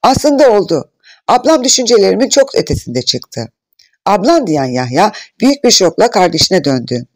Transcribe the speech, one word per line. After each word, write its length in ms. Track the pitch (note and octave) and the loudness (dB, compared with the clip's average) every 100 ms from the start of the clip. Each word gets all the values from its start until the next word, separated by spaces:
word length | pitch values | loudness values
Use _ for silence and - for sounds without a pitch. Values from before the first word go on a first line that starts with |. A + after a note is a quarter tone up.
"Aslında 500 | A3+ C4 D4+ C#4+ C#4 | 0 0 0 4 4
oldu. 380 | G#3 F3 D#3+ - _ _ _ - | 4 0 -4 -6 _ _ _ -2
Ablam 360 | A#3+ C4 D#4+ | 0 2 2
düşüncelerimin 640 | B3+ - A#3 A#3+ F#3+ F#3+ B3 | 2 0 2 2 2 0 0
çok 260 | - C4+ | 2 2
ötesinde 480 | - - - - B2 | 0 -4 -6 -6 -6
çıktı." 460 | B2 B2+ - - A2+ _ _ _ _ _ - | -6 -8 -8 -14 -14 _ _ _ _ _ -2
"Ablan?" 400 | G#3 D4+ E4+ A3+ | 0 2 0 0
diyen 180 | D3+ | -2
Yahya 480 | C3 B2 B2+ B2+ G3+ - - _ | -2 -4 -4 0 0 -2 -20 _
büyük 240 | B3+ C#4+ | -2 2
bir 60 | - | 2
şokla 400 | - F3 - A3+ | 2 0 0 0
kardeşine 540 | G#3 F3+ E3 - F#3 | 2 0 0 -2 0
döndü. 420 | C#3+ C3 A#2 B2 B2 | -2 -4 -4 -8 -10